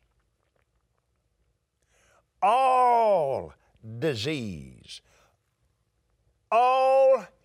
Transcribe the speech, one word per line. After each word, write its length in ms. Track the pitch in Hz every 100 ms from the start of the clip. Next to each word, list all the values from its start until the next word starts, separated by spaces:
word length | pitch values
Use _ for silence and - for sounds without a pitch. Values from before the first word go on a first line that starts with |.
| _ _ _ _ _ _ _ _ _ _ _ _ _ _ _ _ _ _ _ _ _ _ _ _
all 1120 | 190 247 262 254 247 233 220 190 139 110 80 - _ _ 113 117
disease, 1000 | 156 113 131 151 110 78 65 58 - - _ _ _ _ _ _ _ _ _ _ _ _ _ _ -
all 760 | 220 254 262 262 269 269 254 180 _